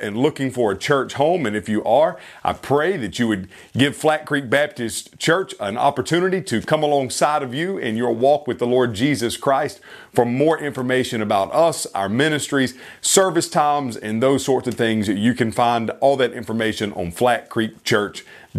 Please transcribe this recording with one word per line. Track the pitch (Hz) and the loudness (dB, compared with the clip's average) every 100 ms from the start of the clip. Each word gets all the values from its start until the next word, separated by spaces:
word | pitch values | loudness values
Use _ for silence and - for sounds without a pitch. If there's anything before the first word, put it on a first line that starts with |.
and | 107 107 | -4 0
looking | 151 147 135 | -2 0 -4
for | 123 110 | 0 0
a | 95 | 0
church | - 139 117 | 0 0 0
home, | - 147 180 113 | 0 0 2 -2
and | |
if | 104 - | -4 -2
you | 107 | -2
are, | 101 127 165 - - - | 2 2 2 -2 -14 -6
I | - | -4
pray | - - 143 165 190 | -4 0 0 2 -2
that | 104 - | -6 -2
you | 117 | 0
would | 101 92 - - | 0 -4 -16 -8
give | 113 143 143 | 0 0 2
Flat | 156 156 151 | 0 0 -2
Creek | 143 127 | -6 0
Baptist | 139 147 - 113 - - - | 0 0 -4 -6 -6 -12 -4
Church | - 175 185 - | 2 2 0 -6
an | 101 117 | -6 0
opportunity | 139 131 - 165 185 185 | 0 0 -2 0 0 -2
to | - 113 | -2 -4
come | - 156 | 0 0
alongside | 151 143 127 - 151 151 | 2 0 -2 0 0 0
of | 135 | -2
you | 131 180 196 | -4 -4 -4
in | 117 110 | -4 -2
your | 120 | -2
walk | 113 131 147 - | 2 2 2 0
with | 113 | -2
the | 120 | 0
Lord | 127 123 | 2 2
Jesus | 101 147 120 117 - | 2 0 0 -2 -2
Christ. | 139 135 147 - - - - | 0 0 -2 -8 -20 -20 -2
For | - 120 | 0 2
more | 127 156 151 | 2 2 2
information | 147 131 123 127 127 120 | -2 -4 0 0 0 -2
about | 107 104 95 | 0 0 2
us, | 139 165 143 - | 2 2 0 -6
our | 98 98 | -4 -2
ministries, | 117 156 151 - 139 123 - - - | 2 2 0 -2 0 0 -4 -18 -8
service | - 196 190 165 160 | 2 4 4 2 0
times, | 175 147 147 131 107 | 0 2 0 -2 -6
and | 107 110 | -6 0
those | 131 135 | 2 2
sorts | 139 127 127 | 2 0 0
of | |
things, | 107 113 110 104 | -2 0 2 0
you | 101 117 | 2 0
can | - 113 | 2 0
find | 101 117 117 110 - | 2 2 0 -2 0
all | 139 135 | 2 2
that | 123 | 0
information | 123 113 113 110 107 104 | -2 -6 -2 -2 -2 -4
on | 95 87 | -4 -8
flat | 85 123 117 - | 0 2 2 -2
creek | 117 110 - | -2 -2 -4
church | - 107 101 - - - - | 0 0 0 -6 -18 -20 -8